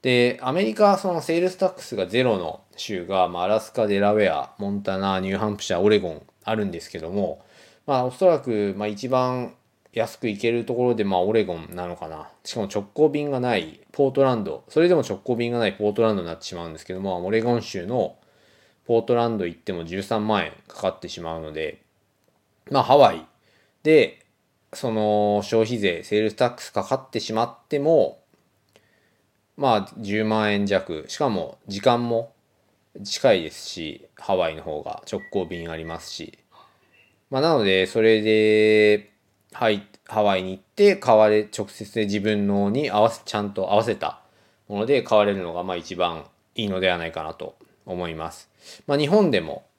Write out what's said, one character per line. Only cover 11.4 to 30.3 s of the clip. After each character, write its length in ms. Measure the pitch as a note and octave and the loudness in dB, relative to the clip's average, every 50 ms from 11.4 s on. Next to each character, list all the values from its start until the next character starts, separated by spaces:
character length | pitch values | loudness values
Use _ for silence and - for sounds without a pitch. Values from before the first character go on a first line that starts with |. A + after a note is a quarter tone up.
| G#2 | 0
ゴ 80 | F2+ F2 | 0 -4
ン 200 | E2 D#2+ D2+ F2 | -8 -8 -12 -12
な 120 | F2+ F2+ | -10 -10
の 100 | F2+ F2 | -10 -10
か 120 | - - D#2+ | -12 -12 -12
な。 200 | D#2+ D2+ D2+ - - _ _ | -12 -14 -16 -18 -20 _ _
し 80 | - - | -10 -6
か 80 | A#2+ | -6
も 80 | G#2 G2+ - | -6 -4 -4
直 120 | G#2 G2+ | -8 -8
行 240 | - _ - D3+ D3+ | -6 _ 2 2 2
便 220 | C#3 D3+ D3 D3 | 2 -2 -4 -4
が 100 | C#3 B2+ | -4 -2
な 160 | B2 B2 A#2 | -2 0 0
い 240 | G2 E2 D#2+ - - _ _ - | -2 -2 -6 -14 -20 _ _ -2
ポ 160 | - C#3+ C3+ | 0 0 0
ー 20 | |
ト 120 | C3 C#3 C3+ | 4 2 2
ラ 120 | C3 B2+ | 2 2
ン 100 | A2+ G2+ | 0 -2
ド、 180 | E2 D2 - _ - | -6 -8 -10 _ -4
そ 120 | - D#3+ | 0 2
れ 80 | E3 F3 | 4 4
で 60 | F3+ | 4
も 60 | D#3 | 2
直 180 | A#2+ - G2+ F#2 | 2 -2 -6 -8
行 180 | _ - B2 | _ -4 -2
便 160 | A2+ A#2+ A#2 A#2+ | -2 -2 -2 -2
が 60 | A#2+ | 0
な 80 | A#2 | 0
い 60 | G2+ G2+ | -2 -2
ポ 160 | - G#2+ G#2 | 0 -2 -2
ー 40 | G#2 | 2
ト 80 | A2 A2+ | 2 2
ラ 100 | A2+ G#2+ | 2 2
ン 40 | |
ド 60 | F#2+ F2 | 0 -4
に 60 | E2 | -6
な 60 | E2 | -10
っ 40 | - | -10
て 60 | - | -12
し 100 | - - | -12 -12
ま 120 | F2 E2+ | -10 -10
う 20 | E2+ | -10
ん 60 | D#2+ | -12
で 40 | D#2 | -14
す 60 | - | -14
け 80 | - F#2 | -12 -10
ど 80 | F#2 | -8
も、 240 | F#2+ F#2+ F#2 F2 F2 | -6 -6 -4 -4 -4
オ 60 | F#2 | -2
レ 100 | G#2+ A2+ | -2 0
ゴ 160 | A2 B2 A#2+ | 0 0 0
ン 60 | A#2 G#2 | -2 -2
州 240 | - - F#2+ F2 | -6 -10 -10 -8
の 320 | F#2+ A#2+ B2+ G2 - - _ _ _ _ _ _ _ _ _ _ _ _ _ _ | -4 -2 -2 -2 -4 -6 _ _ _ _ _ _ _ _ _ _ _ _ _ _
ポ 140 | - A#2+ A2+ | 0 0 0
ー 20 | A2+ | 2
ト 120 | - B2 | 2 2
ラ 140 | A#2+ A#2 A#2 | 2 2 0
ン 80 | A2+ | 0
ド 100 | G#2+ F#2 | -2 -4
行 80 | F2 E2+ | -6 -8
っ 40 | - | -10
て 160 | _ - F#2+ | _ -8 -8
も 100 | E2+ E2 | -8 -8
十 180 | E2 F2 G2 G2 | -6 -6 -8 -4
三 240 | - A#2 G#2+ G#2 | -4 -4 -2 0
万 200 | G#2+ G#2+ G2+ E2+ | 0 0 0 0
円 60 | D#2+ - - _ | -2 -8 -16 _
か 140 | _ - - | _ -14 -4
か 80 | - F#2+ | -4 -4
っ 100 | - - | -4 -4
て 120 | - E2+ | -14 -14
し 100 | - - | -14 -12
ま 160 | E2+ E2 E2 | -10 -10 -10
う 60 | E2 D#2+ | -10 -10
の 100 | D#2 D2+ | -10 -8
で、 300 | D#2 D#2+ D2+ - _ _ _ _ _ _ _ _ _ _ _ _ _ _ _ _ _ _ - | -8 -8 -8 -8 _ _ _ _ _ _ _ _ _ _ _ _ _ _ _ _ _ _ -2
ま 100 | C#3 C#3 | 0 0
あ、 20 | A#2+ | 4
ハ 140 | - C3 | 6 6
ワ 160 | D3 C3+ G#2+ F#2 | 8 8 6 4
イ 140 | E2 - _ _ _ _ _ _ _ _ _ _ _ _ | 0 -10 _ _ _ _ _ _ _ _ _ _ _ _
で、 420 | D3+ D#3+ D3+ C#3+ - - _ _ _ _ _ _ _ _ _ _ _ - | 6 6 6 6 4 0 _ _ _ _ _ _ _ _ _ _ _ -16
そ 200 | - - B2 A2+ | -8 -6 -4 -2
の、 480 | A2 G#2+ G#2+ G#2+ G#2 G#2 G#2 G#2 G#2 G2+ | 0 0 2 2 2 2 2 2 0 -2
消 220 | - - A2+ A2+ | 0 2 2 2
費 140 | A2 B2 A2+ | 2 0 -2
税、 260 | G2+ F#2+ E2+ E2 - | 0 -2 -2 -2 -6
セ 140 | - G#2 G#2+ | -2 0 0
ー 40 | G#2+ | 0
ル 80 | G#2+ | 0
ス 60 | G#2+ | 0
タ 100 | - B2+ | 0 -2
ッ 40 | A#2 - | -2 -2
ク 100 | - - | -6 -18
ス 100 | - _ | -8 _
か 120 | G#2 F#2+ | -6 -4
か 100 | - C3 | -2 -4
っ 160 | - - - | -6 -6 -8
て 100 | - A#2 | -8 -8
し 140 | - - A2 | -8 -4 -2
ま 100 | A2 A#2 | -2 -2
っ 240 | A#2 - _ _ _ | -4 -6 _ _ _
て 100 | - C#3+ | -4 -2
も、 420 | C#3 D#3 E3 D3+ G#2 C#2+ - _ _ _ _ _ _ _ _ _ _ _ _ _ _ _ _ _ _ _ _ _ _ _ _ _ _ _ _ - | 2 4 4 4 4 2 -2 _ _ _ _ _ _ _ _ _ _ _ _ _ _ _ _ _ _ _ _ _ _ _ _ _ _ _ _ -2
ま 300 | C#3 C3 A2+ G#2+ G2 - | 2 2 2 2 0 -4
あ、 40 | - - | -12 -12
十 260 | A2+ G2 G2+ G#2+ A2 | -8 -4 -2 -2 0
万 300 | G#2+ | 0